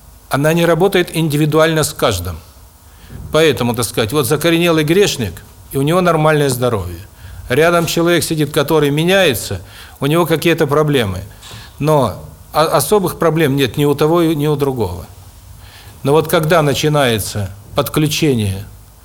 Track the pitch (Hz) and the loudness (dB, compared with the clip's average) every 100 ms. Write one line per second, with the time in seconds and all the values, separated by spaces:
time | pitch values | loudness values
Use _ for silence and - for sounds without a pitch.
0 | - - - 135 151 170 170 160 196 190 | -20 -20 -6 0 2 2 2 2 2 2
1 | 175 165 160 147 156 156 160 156 147 - | -2 -2 -2 0 2 2 2 2 -2 -2
2 | 139 92 87 82 - - - - - - | -2 -2 -6 -10 -16 -20 -20 -20 -20 -20
3 | - - - 156 160 123 120 117 113 - | -20 -18 -4 2 2 2 -2 -2 -4 -2
4 | 113 147 127 147 165 165 175 156 147 185 | -2 -2 0 0 2 2 2 0 2 2
5 | 190 - 104 - - - - 135 143 185 | 2 0 -6 -8 -20 -20 -8 -4 0 2
6 | 175 165 156 151 143 120 123 107 87 87 | 2 2 2 2 0 0 -2 -2 -6 -12
7 | - - - - - 127 165 170 165 170 | -18 -20 -20 -16 -4 2 4 2 0 0
8 | 170 170 - 156 147 151 135 160 143 147 | 2 0 0 -2 -2 0 0 2 2 0
9 | 170 196 175 113 - 95 - - - - | 2 4 2 0 -6 -10 -12 -20 -20 -6
10 | 139 170 160 160 170 160 147 143 151 139 | 0 0 2 0 0 2 2 2 2 0
11 | 104 92 - - - - - - 147 151 | 0 -4 -10 -18 -20 -20 -18 -4 0 2
12 | 113 - - - - 151 160 165 - 208 | 0 -4 -16 -20 -6 -2 2 0 2 0
13 | 180 - 165 156 147 139 127 151 143 143 | 0 0 0 2 0 2 0 0 0 2
14 | 156 175 165 156 147 139 139 127 95 87 | 2 2 2 0 -2 0 -2 -2 -6 -6
15 | 73 - - - - - - - - - | -14 -20 -20 -20 -20 -20 -20 -20 -20 -6
16 | 131 156 160 175 156 175 147 123 151 151 | 0 2 2 0 2 2 2 0 0 2
17 | 127 110 - 107 95 - - - - 156 | 2 0 -4 -8 -8 -12 -8 -4 -2 0
18 | 151 - 156 120 101 95 101 - - - | -2 0 0 0 -2 -4 -10 -20 -20 -20